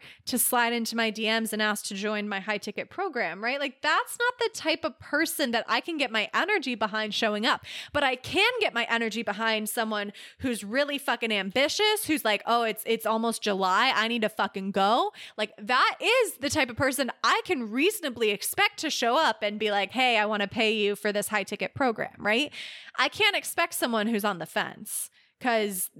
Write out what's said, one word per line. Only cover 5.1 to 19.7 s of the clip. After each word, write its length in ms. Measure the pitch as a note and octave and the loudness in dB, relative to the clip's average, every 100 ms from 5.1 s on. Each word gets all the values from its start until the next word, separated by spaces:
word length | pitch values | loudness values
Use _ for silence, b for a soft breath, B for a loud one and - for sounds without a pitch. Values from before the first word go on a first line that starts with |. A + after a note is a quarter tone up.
| D4 D4 - C4+ | 0 0 0 0
that 120 | A#3 - | 0 0
I 100 | A#3+ | -2
can 180 | C4+ D#4+ | 0 -2
get 140 | B3+ | 0
my 180 | A3 G3+ | 0 0
energy 420 | G#3+ E4 G#4 C4+ A#3 | 0 2 0 -2 -2
behind 380 | G#3+ G#3+ G#3+ | -2 -2 -2
showing 320 | G3+ A3+ G#3 A#3+ | 0 0 2 2
up. 160 | D4+ B B B | 0 B B B
But 100 | D4 | 0
I 140 | C#4 B3 | 0 0
can 340 | - E4 A4 B4+ | -2 2 2 2
get 140 | - | 0
my 120 | A#3 A#3 | 0 0
energy 340 | A#3 A3+ G#3 | 0 0 -2
behind 460 | A3 G3+ A3+ A3 G#3+ | -4 -2 0 0 -2
someone 420 | - A3 G#3 G3+ B B B | -2 -2 -2 -4 B B B
who's 260 | C4 A3+ G3+ | -4 -4 -2
really 320 | B3 C#4+ C#4 | 0 0 -2
fucking 340 | - A#3+ A3+ | -2 -2 0
ambitious, 760 | G#3 F#3+ B3 D4 - G#4+ G#4+ - | 0 0 2 2 2 2 2 0
who's 180 | D4+ A3+ | 0 2
like, 180 | G3+ - | 0 2
"Oh, 180 | A#3 | 2
it's, 200 | A3+ G#3+ - | 2 -2 -2
it's 200 | A3+ G#3+ | 0 0
almost 360 | A3+ A#3 A3 | 0 0 0
July, 520 | G#3+ G3 F#3+ F#3+ B3+ A3 | -2 0 2 4 4 4
I 140 | A3 | 2
need 140 | A#3+ | 0
to 60 | G#3 | 0
fucking 420 | - G3 G3 F#3+ | 0 -2 -2 -4
go." 420 | G3 G3 B3 G4+ B B - | 2 4 4 2 B B -6
Like, 160 | G#3+ - | -6 -6
that 360 | G#3 B3+ G#4 - | 0 4 4 2
is 320 | F4+ C5 G#4 - | 2 4 2 0
the 80 | C#4+ | -2
type 200 | - C4 | 0 0
of 60 | A#3 | 2
person 340 | C4+ C4+ B3 - | 0 2 -2 0
I 160 | A3+ G4+ - | 2 2 2
can 260 | D#4+ A3 | -2 0
reasonably 600 | A#3 F4 G#4+ D4+ A#3+ A3 | 0 0 0 -4 0 0
expect 480 | G3+ - - G#4 - | 0 -2 0 0 0
to 100 | D#4 | -4
show 260 | - A#3+ C4+ | 0 2 4
up 220 | D4+ A3 | 2 2
and 140 | G#3 G#3 | -4 -2
be 140 | G#3+ | 0